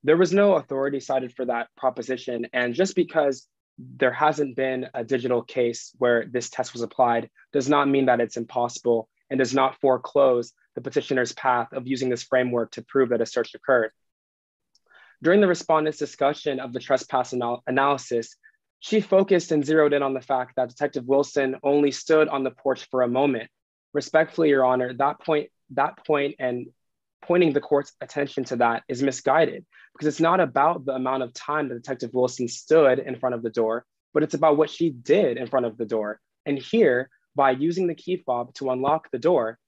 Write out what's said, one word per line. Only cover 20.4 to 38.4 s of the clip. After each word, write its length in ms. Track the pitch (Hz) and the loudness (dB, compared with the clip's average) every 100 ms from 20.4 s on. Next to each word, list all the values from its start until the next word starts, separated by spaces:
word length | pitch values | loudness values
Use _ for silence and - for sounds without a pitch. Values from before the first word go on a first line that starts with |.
| 123 - | -2 -4
that 120 | 127 | -4
Detective 380 | 123 143 139 123 | -2 -4 -4 0
Wilson 500 | 139 143 147 135 135 | 2 2 0 -2 0
only 280 | 139 143 143 | 2 4 2
stood 380 | 127 - 156 151 | 0 2 4 4
on 160 | 139 | 0
the 60 | 131 | -4
porch 360 | 127 139 127 - | -4 -4 -4 -4
for 120 | 131 | -2
a 60 | 120 | 0
moment. 420 | 123 143 123 110 _ _ _ _ | 2 0 0 -8 _ _ _ _
Respectfully, 560 | 143 - 160 160 - 160 | -6 0 0 0 0 2
Your 140 | 135 | 4
Honor, 280 | 127 127 123 | 4 2 -2
that 260 | 123 139 147 | -2 -2 -2
point, 280 | - 151 143 _ _ | -2 -2 -2 _ _
that 360 | 135 143 - - | -2 -2 -4 -2
point 300 | 147 143 - | 0 0 -4
and 280 | 127 123 123 _ _ _ _ _ | -4 -4 -10 _ _ _ _ _
pointing 320 | - 175 165 | 0 2 4
the 60 | 139 | 2
court's 300 | - 143 143 _ | 0 0 0 _
attention 420 | - 147 143 - | -10 -6 -6 -6
to 120 | 123 123 | -6 0
that 280 | 120 117 - | 0 0 -6
is 160 | 127 | -4
misguided 640 | 135 113 - 147 160 95 - _ - | -2 -2 0 2 2 -2 -18 _ -20
because 120 | - 151 | -6 -6
it's 140 | 147 | 0
not 180 | 165 185 | 2 2
about 460 | 156 127 151 170 | 2 2 2 0
the 80 | 135 | -6
amount 280 | 131 131 131 | -4 -4 -4
of 100 | 123 | -6
time 360 | 123 - 151 139 | -10 -6 -4 -4
that 60 | |
Detective 360 | 120 127 131 120 | -8 -10 -8 -4
Wilson 340 | 123 127 127 120 | 0 -2 -2 -8
stood 520 | - - 160 139 127 | -8 2 4 6 2
in 200 | - 127 | -4 -6
front 160 | 127 | -6
of 80 | 120 | -4
the 80 | 113 | -6
door, 360 | 113 110 117 _ _ _ | -2 -2 -2 _ _ _
but 100 | 151 | -2
it's 120 | 151 | -2
about 240 | 143 156 147 | 2 2 4
what 100 | 151 | 0
she 220 | - 170 | 0 -4
did 480 | 123 120 180 160 120 | -2 2 2 4 -2
in 80 | 120 | -2
front 180 | 135 | -2
of 140 | 120 113 | -2 -6
the 80 | 110 | -4
door. 340 | 110 104 107 _ _ | -4 -4 -10 _ _
And 140 | - 139 | -6 -6
here, 500 | - 226 175 123 135 _ _ | -2 2 4 4 -2 _ _
by 180 | 143 135 | 2 2
using 340 | 131 156 175 180 | 2 0 0 -2
the 80 | |
key 240 | 160 - 180 | -4 -6 -6
fob 340 | - 120 | -4 -4